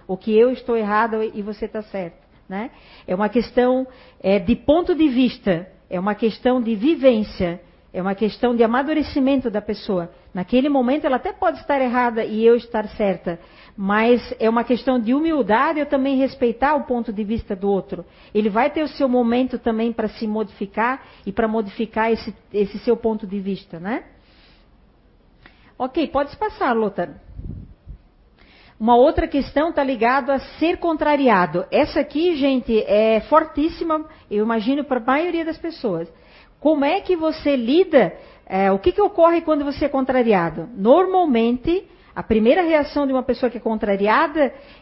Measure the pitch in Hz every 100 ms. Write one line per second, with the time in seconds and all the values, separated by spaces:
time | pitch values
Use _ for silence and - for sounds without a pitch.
0 | - 185 - 214 247 247 - 233 208 214
1 | 226 220 220 - 202 208 214 220 214 196
2 | 170 - _ _ - 190 240 - - -
3 | - 185 208 233 - - 247 254 262 -
4 | - - 190 202 180 240 - 320 349 311
5 | 311 240 254 - 202 165 185 - - 185
6 | 196 208 226 - 254 254 226 220 254 311
7 | 269 220 208 - 175 180 - _ _ 185
8 | 185 196 214 - 240 233 226 240 285 311
9 | - 294 262 277 254 202 208 208 - 185
10 | 170 - _ 185 180 202 294 277 240 294
11 | 302 247 370 - 370 311 - 277 262 247
12 | 240 226 214 214 226 233 233 214 208 -
13 | 202 175 - 170 - - - - 196 208
14 | 233 240 - - 226 233 233 247 - 254
15 | 214 269 320 302 202 220 294 302 294 277
16 | 269 269 269 - 240 233 277 302 233 240
17 | 233 208 202 226 - 196 202 196 185 175
18 | 170 - - 214 214 202 285 320 302 -
19 | 269 247 233 247 262 233 247 220 233 226
20 | 214 - 220 220 214 - 202 - 233 269
21 | - - - 196 220 220 202 - 220 220
22 | 226 226 - - _ 202 202 214 - 226
23 | 226 214 196 202 196 190 - 165 185 254
24 | - - _ _ - _ _ _ _ _
25 | _ _ _ _ - _ _ - 254 330
26 | 294 269 285 - 427 - 339 226 214 190
27 | 175 - - - - - - - - -
28 | _ _ _ _ - - - - 220 240
29 | 277 330 320 277 - 285 330 311 269 247
30 | 226 269 269 269 - - 320 349 339 311
31 | 302 294 262 196 175 175 190 208 294 320
32 | 285 285 349 311 277 262 233 220 - 208
33 | 220 220 214 302 320 - 320 - 330 311
34 | 311 - - 208 220 226 208 285 285 254
35 | 233 277 349 339 330 311 339 320 233 165
36 | 170 - - - - _ 285 311 285 381
37 | 381 349 320 311 294 277 226 320 359 285
38 | 180 - - - - 190 196 196 359 381
39 | 403 403 330 339 330 302 285 277 285 269
40 | 262 254 233 190 170 160 160 226 202 311
41 | 370 370 339 226 233 247 311 359 - -
42 | - - - 220 220 339 330 311 285 294
43 | 277 262 254 240 247 233 220 220 208 196
44 | 202 233 320 311 262 - - -